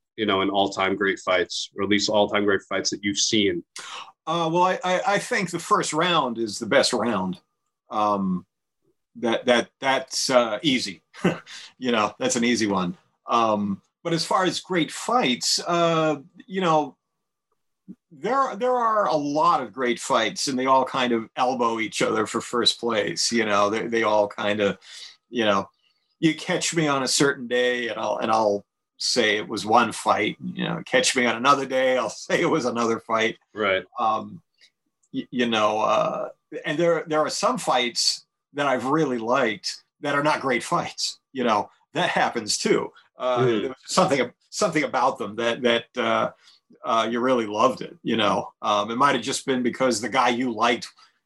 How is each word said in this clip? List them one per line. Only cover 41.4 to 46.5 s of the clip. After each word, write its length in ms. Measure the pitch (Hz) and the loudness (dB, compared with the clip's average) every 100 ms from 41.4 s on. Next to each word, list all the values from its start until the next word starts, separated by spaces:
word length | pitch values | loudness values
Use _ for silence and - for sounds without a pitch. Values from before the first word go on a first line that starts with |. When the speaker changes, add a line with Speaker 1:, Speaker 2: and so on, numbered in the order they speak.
Speaker 2:
know, 260 | 120 107 - _ _ | 0 2 0 _ _
that 160 | 143 165 | -2 0
happens 480 | 190 123 120 104 - | 2 0 0 -4 -2
too. 340 | 226 160 - - _ - | 0 0 0 -10 _ -6
Uh, 200 | 127 123 | -2 2
Speaker 1:
Mm. 220 | 127 110 | 2 2
Speaker 2:
there 80 | 131 | -2
was 60 | - - | -8 -2
something, 460 | - 185 139 120 - _ | 2 2 2 -2 -8 _
something 340 | - 202 156 | -4 -2 0
about 340 | 131 123 131 - | -2 0 0 0
them 180 | 104 107 | -6 -4
that, 260 | 117 117 | -2 0
that, 220 | 123 117 - 123 | 0 0 -2 -4
uh, 340 | 113 113 104 - - | 0 0 -2 -6 -20